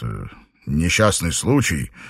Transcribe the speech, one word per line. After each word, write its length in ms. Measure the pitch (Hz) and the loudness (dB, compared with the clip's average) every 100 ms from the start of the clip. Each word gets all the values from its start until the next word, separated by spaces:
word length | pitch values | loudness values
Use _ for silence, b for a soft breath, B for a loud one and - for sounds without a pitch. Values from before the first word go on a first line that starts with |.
э, 260 | 58 53 - B B B - | -10 -8 -12 B B B -4
несчастный 640 | 73 85 - 107 - 85 | 0 2 4 4 4 -2
случай, 600 | - - 139 - 71 62 B | -2 2 2 2 -2 -6 B